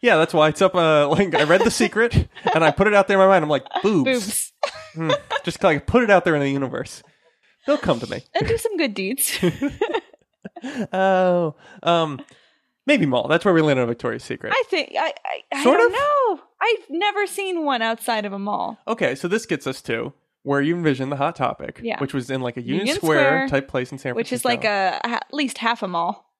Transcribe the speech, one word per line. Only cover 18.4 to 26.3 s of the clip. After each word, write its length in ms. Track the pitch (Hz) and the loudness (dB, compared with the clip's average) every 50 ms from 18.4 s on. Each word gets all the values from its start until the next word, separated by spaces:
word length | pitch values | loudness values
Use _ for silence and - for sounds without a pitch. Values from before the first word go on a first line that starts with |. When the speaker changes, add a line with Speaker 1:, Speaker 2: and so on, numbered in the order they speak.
| 196 208 214 - 90 - 220 _ _ | -6 -6 -4 -4 -6 -6 -8 _ _
Speaker 1:
Okay, 300 | - 226 226 185 131 131 | -8 -4 -2 -2 -2 -2
so 100 | 139 - | -2 -4
this 180 | 175 185 226 226 | -2 -2 -4 -2
gets 220 | - 165 147 - | -4 -6 -4 -4
us 160 | 139 131 - - | -8 -10 -8 -6
to 300 | - 123 113 117 135 - _ _ _ _ _ _ | -6 -6 -4 -4 -8 -10 _ _ _ _ _ _
where 160 | 139 139 143 | -2 -2 0
you 160 | 143 151 170 | 0 0 -2
envision 340 | 175 170 156 135 123 131 135 | 0 0 0 0 0 -2 -6
the 60 | 143 | -2
Hot 180 | 135 139 156 165 | -2 -2 -4 -2
Topic, 460 | - 139 123 - _ - - - - - | -2 -4 -4 -4 _ -10 -14 -14 -10 -8
Speaker 2:
Yeah. 160 | 233 - - | -6 -4 -4
Speaker 1:
which 140 | 139 135 - | -6 -4 -4
was 160 | 139 120 120 | -6 -6 -4
in, 120 | 135 131 127 | -6 -4 -4
like, 140 | 123 120 | -6 -6
a 40 | 131 120 | -6 -6
Union 180 | 120 131 - 202 | -4 -4 -2 -2
Speaker 2:
Union 100 | 233 - | -2 -2
Speaker 1:
Square 520 | 254 - 160 156 143 139 135 143 - 135 135 | -2 0 2 2 4 4 2 2 0 -2 0
Speaker 2:
Square, 0 | |
Speaker 1:
type 180 | 143 135 139 - | -2 -2 -2 -2
place 220 | - 131 127 127 | -4 -6 -6 -4
in 80 | - 131 | -10 -10
San 160 | - 135 123 | -8 -6 -6
Francisco. 20 | |
Speaker 2:
which 160 | - 233 - 254 | -6 -4 -4 -6
is, 120 | 240 - | -4 -2
like, 200 | 254 240 233 226 | -2 -2 0 0
a, 360 | 220 208 196 190 190 - - - | -2 0 0 0 -2 -2 -2 -6
a, 60 | 240 | -4
at 180 | 240 - - _ - | -4 -6 -8 _ -6
least 240 | 285 294 247 - - | -4 -4 -4 -4 -4
half 240 | 233 233 240 233 220 | -4 -4 -2 -2 -4
a 60 | 190 | -6
mall. 440 | 180 170 170 175 208 - _ _ | -4 -4 -4 -4 -6 -8 _ _